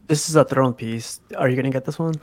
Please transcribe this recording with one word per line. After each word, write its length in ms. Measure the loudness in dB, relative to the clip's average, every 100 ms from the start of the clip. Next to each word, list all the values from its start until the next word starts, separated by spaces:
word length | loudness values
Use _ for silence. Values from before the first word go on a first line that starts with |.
| -2
this 220 | -2 2
is 80 | 4
a 80 |
throne 280 | 4 4 2
piece. 480 | 0 -6 -8 -8 -16 -12 -2
Are 120 | 0
you 80 | 2
gonna 140 | 0
get 140 | -2
this 140 | -4 -4
one? 160 | -4 -2